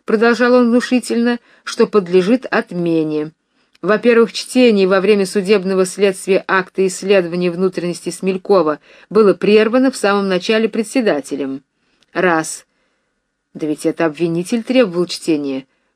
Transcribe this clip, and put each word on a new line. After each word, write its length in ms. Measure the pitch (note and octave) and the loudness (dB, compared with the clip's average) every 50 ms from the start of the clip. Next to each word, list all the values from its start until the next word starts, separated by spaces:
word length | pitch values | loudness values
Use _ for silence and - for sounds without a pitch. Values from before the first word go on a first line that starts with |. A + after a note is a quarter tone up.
| - | -6
продолжал 480 | - A3 G#3 A3+ A#3+ A#3 G#3 B3 A#3+ B3 | -2 0 2 2 2 2 2 2 4 4
он 160 | B3 B3 A#3 | 4 4 4
внушительно, 680 | A#3 B3 - - B3+ B3 - - A3+ A#3 A#3 A#3+ A#3+ A#3+ _ _ _ _ - | 2 0 0 0 -2 -2 -2 -2 -2 -2 0 -2 -2 -4 _ _ _ _ -14
"что 220 | - - - A3+ | -8 -2 0 0
подлежит 580 | A3 - G#3 F3+ E3+ F3+ F#3 F3+ G3 B3+ B3 - - | 2 2 -2 0 2 2 2 2 2 0 0 0 -2
отмене. 800 | - G#3+ A3 - F#3 F3 E3+ E3+ E3 D#3+ D#3 D#3 D3+ D3+ D3+ D#3+ - _ _ _ _ _ _ _ _ _ | -4 -4 -4 -4 -6 -4 -2 -2 0 0 -2 -2 -2 -4 -6 -8 -10 _ _ _ _ _ _ _ _ _
Во-первых, 500 | - F3+ G#3+ G#3 A3 A#3+ A#3 A3+ A#3 - | -2 -2 0 2 2 2 4 4 2 2
чтение 560 | - - - - - B3+ B3 A#3 G#3+ G3 F#3+ | 0 -10 -10 -2 2 4 4 4 4 4 2
во 140 | F#3 G3 F#3+ | 2 2 2
время 240 | F3+ G3+ G#3+ G3+ F#3+ | 2 2 2 2 0
судебного 600 | F#3 - G#3 F3+ F#3+ G#3+ G3 F3+ F#3+ F#3+ F#3 F#3 | -2 -2 -4 0 0 0 0 0 0 0 0 -2
следствия 580 | F#3 - F#3+ G3+ G3 F#3 - - F#3 F#3+ F3+ - | -2 -2 0 0 0 0 -2 -2 0 0 0 0
акта 400 | - F#3 F#3 F#3 - - F#3+ F#3+ | 0 -2 -2 -2 -2 -2 -2 -2
исследования 640 | F#3 F#3 - F#3+ F#3+ G3+ F#3+ F3 E3 E3+ F3+ F3+ F3 | -2 -2 -4 0 2 2 2 2 0 -2 -2 -2 -2
внутренности 580 | E3+ F3 F#3+ F#3 - E3+ E3 F3 E3 - - F3+ | -2 0 -2 -2 -2 -2 -6 -6 -6 -6 -8 -12
Смелькова 720 | - - F#3 F#3+ F#3 F#3 - - G3+ F#3 D#3 D3+ D3 - _ _ - - - - | -10 -6 -4 -4 -4 -4 0 2 2 2 4 2 -2 -4 _ _ -20 -20 -10 -2
было 240 | F3 G#3+ A3 F#3+ E3 | 2 4 4 4 4
прервано 580 | - - G3 G#3+ G#3+ A3 A3+ A3+ B3+ C4 C4+ | 2 2 4 4 4 4 4 2 2 0 0
в 60 | C4 | -2
самом 320 | - - G3 G3+ G3+ G3 F#3+ | 0 -2 0 0 0 0 -2
начале 400 | F#3 F3+ F3+ - A3 A3 A3 A3 | -2 -2 -2 -2 -2 0 0 -2
председателем. 920 | - A3 A3 - - C4+ A3 G3 D#3 C#3+ - - C#3+ C3+ C#3 C3+ C3+ C#3 _ _ _ _ _ _ _ _ _ _ - | -2 -4 -6 -4 -2 -2 0 0 -2 -2 -4 -8 -8 -8 -6 -8 -8 -10 _ _ _ _ _ _ _ _ _ _ -6
Раз". 520 | E3 F#3 F3+ E3 D#3+ D#3 - - - _ _ _ _ _ _ _ _ _ _ _ _ _ _ _ _ _ _ - | -2 0 0 0 0 -2 -6 -10 -16 _ _ _ _ _ _ _ _ _ _ _ _ _ _ _ _ _ _ -14
"Да 140 | - D#3+ | -8 -6
ведь 180 | D3+ D3+ - - | -6 -6 -4 -4
это 200 | D#3+ D3 - E3 | -4 -2 -2 -2
обвинитель 580 | D#3+ D3 D3+ E3+ E3+ E3 F3 F3+ - B3 A3+ A3 | -4 -2 -4 -4 -4 -2 -4 -4 -4 -4 -6 -4
требовал 420 | - B3 C4 A#3+ F#3 E3+ F3+ F3 | 0 2 2 2 2 0 -4 -4
чтения", 640 | F3 - - - F3 D#3 D3 C#3+ C#3 C3+ C3 C3 _ _ _ _ _ _ | -4 -6 -8 -4 -2 -2 -2 -2 -4 -6 -8 -10 _ _ _ _ _ _